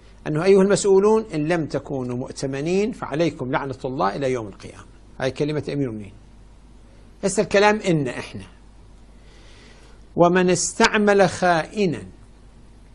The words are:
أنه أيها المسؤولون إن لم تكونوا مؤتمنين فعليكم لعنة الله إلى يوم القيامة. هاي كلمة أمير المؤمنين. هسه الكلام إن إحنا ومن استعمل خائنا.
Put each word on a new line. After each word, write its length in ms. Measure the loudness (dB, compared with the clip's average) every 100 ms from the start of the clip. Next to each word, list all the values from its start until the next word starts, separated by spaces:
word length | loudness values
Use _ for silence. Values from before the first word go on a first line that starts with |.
| -20 -12 -6
أنه 160 | 0
أيها 180 | 4 6
المسؤولون 640 | 6 4 4 4 6 2 0
إن 140 | -4 -2
لم 180 | -2 -2
تكونوا 520 | -6 -6 -6 -6 -6
مؤتمنين 720 | -8 -8 -6 -4 -2 -2 -2
فعليكم 600 | -4 -6 -2 -2 -2 -4
لعنة 260 | -4 -4 -8 -6
الله 300 | -2 -2 -2
إلى 160 | -2
يوم 160 | -4 -6
القيامة. 380 | -14 -20 -20 -20 -20 -18 -6
هاي 120 | -6
كلمة 320 | -4 -4 -4 -6
أمير 160 | -4 -6
المؤمنين. 240 | -8 -14 -20 -20 -20 -20 -20 -20 -20 -20 -20 -20 -6
هسه 200 | -4 -2
الكلام 360 | 2 4 4 2
إن 280 | 0 0 -2
إحنا 360 | -6 -12 -14 -16 -20 -20 -20 -20 -20 -20 -20 -20 -20 -20 -20 -20 -20 -20 -20 -4 2
ومن 340 | 4 4 2
استعمل 800 | 0 -2 2 2 4 4 4 2
خائنا. 760 | 2 0 0 -2 -2 -2 -2 -10 -20 -20 -20 -20 -20 -20 -20 -20